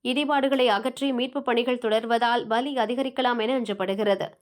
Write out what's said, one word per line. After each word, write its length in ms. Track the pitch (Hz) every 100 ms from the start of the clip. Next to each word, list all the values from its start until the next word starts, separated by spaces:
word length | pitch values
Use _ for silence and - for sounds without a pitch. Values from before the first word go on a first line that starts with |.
| 247
இடிபாடுகளை 600 | 254 294 285 269 269 247
அகற்றி 420 | 202 254 247 277
மீட்பு 280 | 247 254 285
பணிகள் 400 | 254 233 233 240
தொடர்வதால் 640 | 226 220 226 233 233 240 220
வலி 260 | 226 269 262
அதிகரிக்கலாம் 680 | 220 247 269 254 247 240
என 120 | 220 262
அஞ்சப்படுகிறது. 720 | 220 202 185 196 208 196 - -